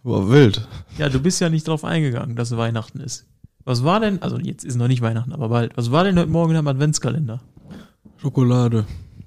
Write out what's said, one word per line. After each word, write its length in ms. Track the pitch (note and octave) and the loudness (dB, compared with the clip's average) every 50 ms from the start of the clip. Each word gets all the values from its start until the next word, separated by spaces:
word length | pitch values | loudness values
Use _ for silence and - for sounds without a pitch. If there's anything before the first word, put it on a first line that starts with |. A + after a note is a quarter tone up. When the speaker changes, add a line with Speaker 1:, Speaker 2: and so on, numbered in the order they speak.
| - | -4
Speaker 1:
War 260 | B2 A2+ G2+ F#2+ G2 | -2 0 0 4 6
wild. 380 | B2+ D3 C#3 G#2+ - A2+ A2 - - - - - - | 8 8 8 8 6 2 -4 -10 -12 -16 -16 -12 -6
Speaker 2:
Ja, 100 | D3+ D3+ | -4 -2
du 140 | C#3 C3 C3 | -2 0 0
bist 180 | C3+ F#3 F3+ - | 0 0 0 0
ja 80 | F#3 E3 | 0 0
nicht 160 | D#3+ D#3 D#3 D#3+ | 0 0 -2 -2
drauf 160 | D#3+ D3+ - | -4 -4 -2
eingegangen, 500 | E3+ E3+ E3 D#3 C3+ A#2+ A#2+ - - A#2 | -2 -2 0 0 0 -2 -4 -6 -6 -6
dass 220 | A#2 A#2+ A#2+ B2 | -4 -4 -4 -2
Weihnachten 420 | A#2 A#2 A2+ A#2 A2+ G#2+ - - C#3 | -2 -2 -2 -2 -4 -6 -8 -12 -12
ist. 280 | - - - - - _ _ _ - - _ _ - | -12 -12 -12 -14 -16 _ _ _ -20 -20 _ _ -6
Was 220 | C3+ B2+ A#2+ B2+ | -4 -2 0 2
war 160 | D#3 F#3 A3 | 2 2 2
denn, 200 | A3+ G#3 G3 F3 | 2 0 -2 -2
also 160 | - - - | -4 -6 -6
jetzt 280 | - F3 - - - - | -6 -6 -8 -8 -8 -8
ist 100 | - B2 | -6 -2
noch 140 | A#2+ A#2+ B2 | 0 2 2
nicht 120 | C3 A#2+ | 2 2
Weihnachten, 300 | A#2+ A2+ A2+ A2+ A#2+ C3 | 0 0 -2 -2 -4 -6
aber 160 | - D#3 B2 | -6 -6 -4
bald. 300 | A2 A#2+ A#2+ A#2 A2 - | 0 0 0 0 -2 -2
Was 120 | - A#2 A#2 | -4 -2 0
war 120 | B2+ D#3+ F#3 | 2 2 2
denn 160 | G3+ F#3 F3 | 4 2 2
heute 100 | E3 D#3 | 2 2
Morgen 200 | D#3+ E3 E3+ D#3+ | 2 2 2 2
in 40 | D#3+ | 2
deinem 120 | D#3+ D3+ | 2 0
Adventskalender? 720 | D3 C3 C3 D3 D#3 D#3 - - B2+ - E3 D#3 A2+ A2 B2 - - _ - - - - - - - _ _ - - - | 0 0 0 0 0 0 0 -2 -4 -2 -2 -4 -4 -6 -8 -12 -16 _ -20 -20 -20 -20 -20 -20 -20 _ _ -20 -20 -12
Speaker 1:
Schokolade. 640 | _ - C#3 - C#3 B2+ A#2+ B2 B2 B2 A#2+ A#2 A2 G#2 - - - - - - - - | _ -6 -2 0 2 4 4 4 4 2 2 2 0 -2 -2 -8 -14 -16 -18 -20 -20 -20